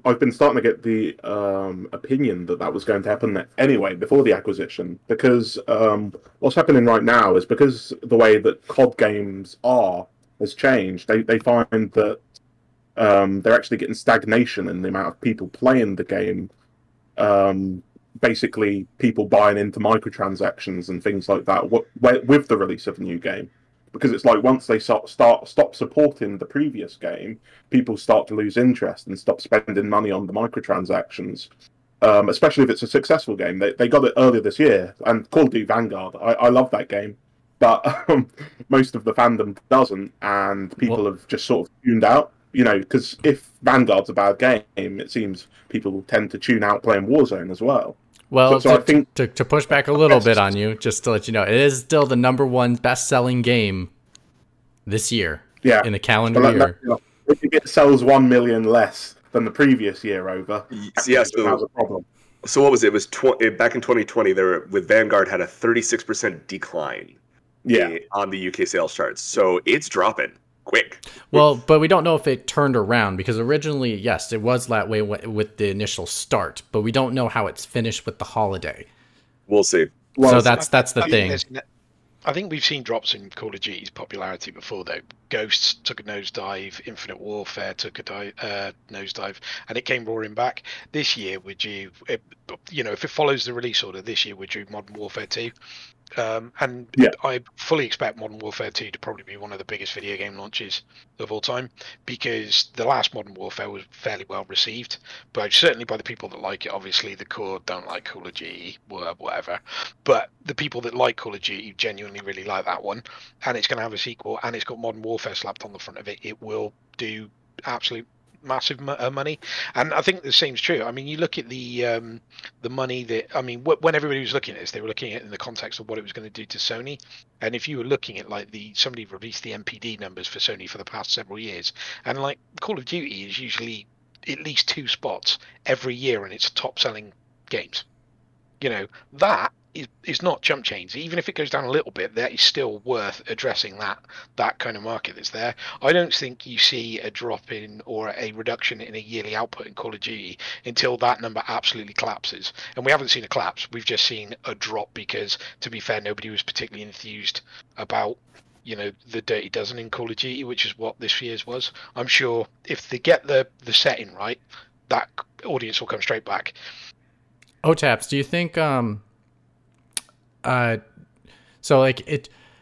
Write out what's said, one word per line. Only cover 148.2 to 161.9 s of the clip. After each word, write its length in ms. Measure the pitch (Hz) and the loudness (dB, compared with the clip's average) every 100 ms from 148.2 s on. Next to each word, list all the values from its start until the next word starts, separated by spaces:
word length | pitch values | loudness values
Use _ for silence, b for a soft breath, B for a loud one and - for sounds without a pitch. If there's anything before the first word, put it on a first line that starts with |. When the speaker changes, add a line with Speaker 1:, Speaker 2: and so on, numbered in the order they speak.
| 113 | -10
Speaker 4:
reduction 480 | 107 113 117 - 113 | -8 -8 -4 -6 -8
in 120 | 113 | -12
a 40 | 110 | -14
yearly 360 | 107 113 104 | -10 -10 -8
output 320 | 107 120 - 107 | -6 -8 -10 -16
in 80 | |
Call 200 | 98 113 | -14 -14
of 60 | 107 | -12
Duty 380 | 113 110 92 92 B B 123 | -14 -14 -14 -16 B B -8
until 300 | 117 131 123 | -2 -2 0
that 220 | 123 127 | -2 -2
number 200 | 113 110 - | -4 -10 -8
absolutely 460 | 123 - 113 104 | -4 -4 -6 -10
collapses. 580 | - 110 104 - 92 - - B B | -10 -10 -8 -10 -10 -12 -14 B B
And 80 | |
we 80 | 131 | 0
haven't 160 | 147 131 | 0 0
seen 160 | 127 | -4
a 40 | 107 | -2
collapse. 380 | - 90 - - | -4 -4 -8 -12
We've 120 | 117 | -8
just 200 | 113 110 | -4 -2
seen 320 | - 110 104 117 | -2 -4 -12 -14
a 100 | - | -12
drop 380 | 101 110 - - | -10 -8 -8 -8
because, 440 | - 101 - 101 - B B | -12 -10 -8 -6 -8 B B
to 100 | 127 | -14
be 100 | 113 | -10
fair, 200 | - 107 | -6 -6
nobody 260 | 104 104 110 | -6 -10 -10
was 120 | 104 | -8
particularly 440 | - - - 104 104 | -8 -8 -10 -14 -18
enthused 540 | - 110 107 101 - - b - - | -18 -18 -10 -8 -8 -12 b -20 -14
about, 400 | 104 110 107 123 _ _ _ _ | -6 -4 -4 -8 _ _ _ _
you 140 | 117 104 | -14 -10
know, 160 | 101 - _ | -10 -12 _
the 120 | 113 | -8
Dirty 260 | - 107 95 | -4 -4 -4
Dozen 300 | 113 107 120 | -8 -8 -12
in 100 | 113 | -12
Call 200 | 123 117 | -10 -10
of 60 | 110 | -8
Duty, 280 | 131 127 | -8 -8
which 220 | 127 120 110 | -8 -6 -6
is 120 | 104 | -6
what 220 | 113 - | -10 -8
this 200 | 110 - | -6 -6
year's 260 | 120 113 - | -6 -12 -10
was. 260 | 127 - - B | -8 -10 -12 B